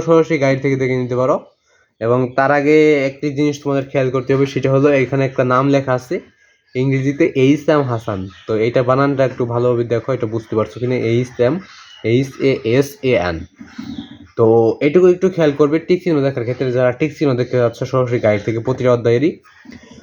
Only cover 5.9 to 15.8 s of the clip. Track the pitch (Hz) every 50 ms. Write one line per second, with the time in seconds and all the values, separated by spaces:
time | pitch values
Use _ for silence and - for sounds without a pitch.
5.9 | 127 127 123 - 175 214 - - _ _ _ _ _ _ _ _ _ 127 131 135
6.9 | 135 135 131 139 139 143 165 - - 139 131 135 147 151 - - 156 147 139 123
7.9 | 120 113 - - 104 95 92 98 - - - - 113 107 110 123 120 131 123 120
8.9 | 131 135 139 139 143 127 135 127 123 - 127 117 117 120 120 123 123 120 120 113
9.9 | 117 113 - - 131 120 - 110 110 113 110 - 110 107 107 - - 113 123 123
10.9 | 127 120 113 113 117 120 127 127 - - 120 123 151 190 190 - - - - -
11.9 | - - - 110 117 127 135 135 - - - 135 131 - - 113 117 135 143 139
12.9 | - - - 131 123 98 87 90 85 82 80 - _ _ - - - - - -
13.9 | - - - - - - - - _ - 117 110 113 117 113 113 110 - 139 151
14.9 | 147 185 180 185 180 180 - 185 185 - 165 147 139 139 151 143 151 160